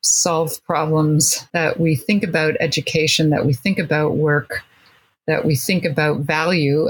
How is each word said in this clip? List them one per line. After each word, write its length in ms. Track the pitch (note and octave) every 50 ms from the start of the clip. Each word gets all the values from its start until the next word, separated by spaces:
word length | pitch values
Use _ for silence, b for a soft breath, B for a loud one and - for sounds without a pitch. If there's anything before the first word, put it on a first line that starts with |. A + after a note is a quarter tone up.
solve 600 | - - - - - F3+ E3 D#3+ E3 D3+ - - _
problems, 840 | - E3 D3+ D#3 D#3 D#3 D#3 D#3 D3+ D3+ D3 - - - - - _
that 260 | - E3+ D#3+ D#3 - F3
we 160 | E3 D#3+ D3+
think 280 | - - - G#3 G3
about 320 | A3 E3+ - D#3+ D#3 D#3 D3+ -
education, 720 | E3 D3 - D3+ - - - D#3+ D#3 D3+ - - D#3+ D3+
that 160 | C#3+ - -
we 60 | D3
think 260 | C3 - - G3 F#3+ G3
about 380 | D#3+ D3 D#3 D3+ D3+ D#3 -
work, 460 | D3 D#3 D3 D3 C#3 - - - - - b b b b b b b b b b b _
that 180 | D#3 D#3 - D#3+
we 100 | D#3 C#3
think 300 | - - - F#3 E3+ -
about 360 | E3 C#3 D#3 D3+ D3+ D3 D3
value 680 | D3 D#3+ D#3 D#3 D#3+ F3+ F#3 E3 C#3+ C#3 C#3+ D#3 D#3+